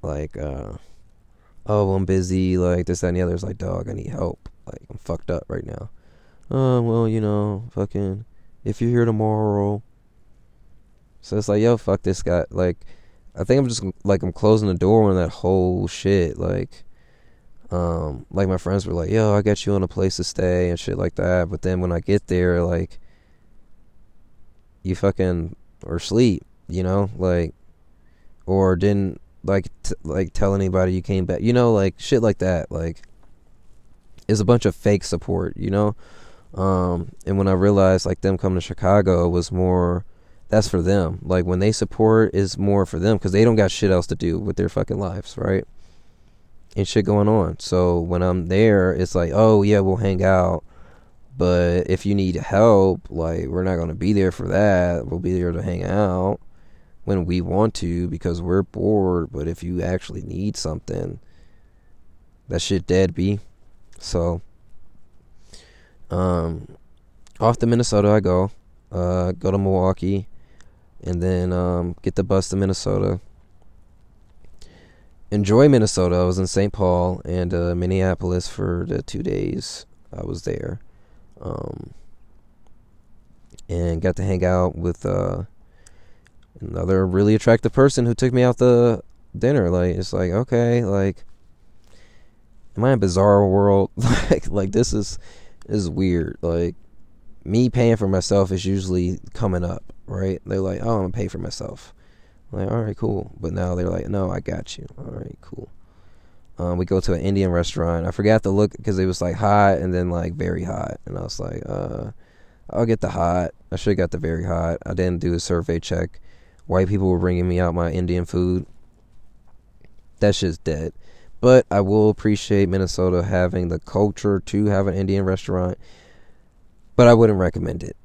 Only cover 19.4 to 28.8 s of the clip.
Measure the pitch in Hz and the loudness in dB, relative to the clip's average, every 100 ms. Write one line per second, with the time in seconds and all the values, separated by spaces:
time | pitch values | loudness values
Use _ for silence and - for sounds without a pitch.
19.4 | 104 101 - 101 90 - 95 - 90 - | 2 0 0 -2 -2 -2 -2 -2 -8 -2
20.4 | 90 90 90 87 - 90 90 - 90 90 | 0 2 0 -2 -4 -4 -4 -2 0 0
21.4 | 87 87 92 90 90 85 - 101 - 90 | 0 -4 -4 -2 -2 -4 0 -2 0 0
22.4 | 90 87 85 87 87 - - _ _ _ | 2 2 0 -2 -4 -10 -18 _ _ _
23.4 | _ - - - - - - - - - | _ -20 -20 -20 -20 -20 -20 -20 -20 -20
24.4 | - - _ _ 92 92 98 - 92 87 | -20 -20 _ _ -6 0 0 0 -2 -2
25.4 | 82 - - _ - - - 104 123 90 | -4 -10 -20 _ -8 -8 -2 4 4 2
26.4 | - - - 87 92 98 101 110 92 87 | -4 -20 -8 -4 -2 0 -2 -2 0 0
27.4 | 82 - - _ _ _ - _ - - | -2 -8 -20 _ _ _ -20 _ -20 -18
28.4 | - 95 95 92 | -2 2 2 2